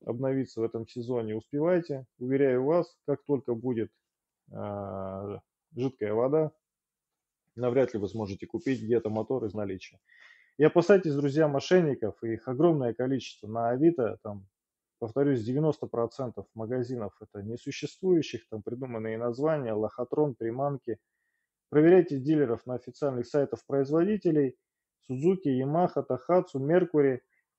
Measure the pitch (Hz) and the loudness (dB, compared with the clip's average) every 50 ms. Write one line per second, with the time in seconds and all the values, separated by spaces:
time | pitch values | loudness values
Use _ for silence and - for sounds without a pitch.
0 | - - 113 123 135 135 135 135 127 - - 113 113 113 - 113 113 - - 123 | -8 -8 -6 -4 -4 -2 -2 -2 -4 -4 -4 -4 -4 -4 -4 -8 -10 -10 -10 -10
1 | 117 120 127 120 113 107 107 113 - _ - 143 156 175 185 175 - - 143 135 | -8 -4 -4 -4 -4 -4 -6 -8 -8 _ -4 -2 0 0 0 0 -2 -4 -8 -10
2 | 127 _ _ - 123 127 135 135 143 135 127 123 131 143 165 175 165 - _ _ | -12 _ _ -10 -4 -2 2 2 2 2 2 2 2 2 2 0 0 -2 _ _
3 | _ - 143 - _ - 143 127 - - 120 113 113 127 123 113 107 - _ _ | _ -6 -6 -4 _ -4 -4 -2 -2 -4 -6 -4 -4 -4 -2 -2 -4 -6 _ _
4 | _ _ _ _ _ _ _ _ _ _ 101 107 104 104 104 101 98 98 98 98 | _ _ _ _ _ _ _ _ _ _ -14 -10 -10 -8 -8 -8 -8 -8 -8 -8
5 | 95 95 95 95 101 101 101 98 - _ _ _ _ _ - 117 127 135 - _ | -8 -8 -8 -10 -10 -10 -12 -12 -14 _ _ _ _ _ -8 -6 -6 -6 -4 _
6 | 104 104 107 113 120 135 147 156 156 151 - _ _ _ _ _ _ _ _ _ | -4 -2 0 0 0 2 2 0 0 -2 -4 _ _ _ _ _ _ _ _ _
7 | _ _ _ _ _ _ _ _ _ _ _ 113 123 123 120 135 127 120 - 107 | _ _ _ _ _ _ _ _ _ _ _ -4 -2 0 2 2 2 2 0 -4
8 | 104 92 101 110 107 95 95 - - - - - - 135 135 110 110 107 120 113 | -6 -6 -4 -6 -6 -6 -8 -10 -10 -10 -10 -4 -2 -2 -2 -2 0 0 0 0
9 | - 110 110 110 104 - 131 127 117 104 90 107 104 98 95 95 - - - _ | 0 0 -2 -4 -2 -2 -2 -2 -2 -2 -2 -4 -6 -6 -6 -8 -12 -16 -20 _
10 | _ _ _ _ - - - _ _ _ _ - 147 156 - 175 170 - 202 190 | _ _ _ _ -20 -20 -20 _ _ _ _ 4 4 6 6 6 6 8 6 6
11 | 180 160 139 143 143 143 131 156 160 147 139 135 - - 180 185 170 151 127 - | 6 2 0 0 0 0 2 2 2 2 2 -2 2 4 4 4 4 4 0 -2
12 | - 101 - _ - 117 113 107 - 131 127 131 160 175 160 147 131 117 113 - | -4 -6 -6 _ -6 -6 -6 -6 -6 -6 0 2 4 4 4 2 0 -2 -2 -2
13 | 127 131 135 123 - - - - - 107 110 117 117 117 123 131 156 170 170 135 | -2 -2 -2 -4 -4 -10 -16 -16 -12 -8 -4 -2 -2 0 0 4 4 2 4 2
14 | 120 104 101 - - 107 104 101 95 _ _ _ _ _ _ _ _ _ _ _ | 0 -2 -4 -6 -10 -12 -12 -12 -16 _ _ _ _ _ _ _ _ _ _ _
15 | 120 107 - 135 143 143 139 120 107 117 127 143 156 156 143 - 131 104 - 117 | -10 -4 -2 0 2 2 2 0 0 -2 -2 0 0 0 0 -2 -8 -6 -4 -4
16 | 117 113 - - 131 117 - 101 95 - _ 113 110 107 127 127 120 117 131 120 | -4 -4 -4 -8 -10 -8 -10 -12 -16 -14 _ -12 -8 -6 -4 -4 -4 -4 -6 -6
17 | 107 98 - _ 107 - - 104 98 107 117 120 - 143 135 - - 143 - _ | -8 -10 -10 _ -20 -16 -14 -12 -10 -10 -10 -10 -10 -12 -10 -10 -10 -12 -10 _
18 | 190 185 180 160 131 - - 110 - _ 110 107 - - 120 123 135 127 120 110 | 0 2 2 2 2 -2 -6 -12 -10 _ -12 -12 -10 -10 -10 -8 -8 -8 -8 -6
19 | 110 110 110 113 120 120 117 123 143 160 160 147 131 113 107 107 107 104 - - | -6 -6 -6 -4 -4 -4 -4 -2 -2 -2 0 -2 -2 -4 -2 -2 -2 -4 -4 -8
20 | 123 - - 151 151 147 120 - 113 113 117 131 139 143 139 127 - 120 110 - | -8 -4 0 0 0 0 -2 -4 -6 -6 -4 -4 -4 -4 -4 -6 -6 -8 -8 -8
21 | _ _ _ _ _ _ _ _ _ _ _ _ _ _ - 147 156 165 185 185 | _ _ _ _ _ _ _ _ _ _ _ _ _ _ 4 6 8 10 8 8
22 | 170 175 147 135 127 147 156 151 143 117 117 107 - 135 127 120 - 127 123 - | 6 4 0 -2 0 0 2 2 2 2 0 -2 -4 -6 -8 -8 -8 -12 -8 -6
23 | 151 139 127 123 120 - - 147 139 135 - 113 - - 139 139 139 135 151 165 | -4 -4 -2 -4 -4 -2 0 0 0 0 -4 -8 -6 -2 0 0 0 2 2 2
24 | 170 202 220 196 - 175 156 151 139 127 - _ _ _ _ _ _ _ _ _ | 2 2 0 0 0 2 2 4 2 2 -2 _ _ _ _ _ _ _ _ _
25 | _ - 127 127 147 175 196 180 - 147 131 127 131 139 151 170 180 - - 147 | _ -8 -6 0 2 2 2 2 0 0 0 0 0 0 2 2 2 2 0 -2
26 | 131 - 127 131 - - 175 185 180 - - 135 135 147 170 180 175 170 - 151 | -2 -2 -4 -4 0 2 2 2 2 0 -4 -4 0 2 4 4 2 4 4 4
27 | 143 135 127 123 - _ _ _ _ _ _ | 4 4 2 -2 -6 _ _ _ _ _ _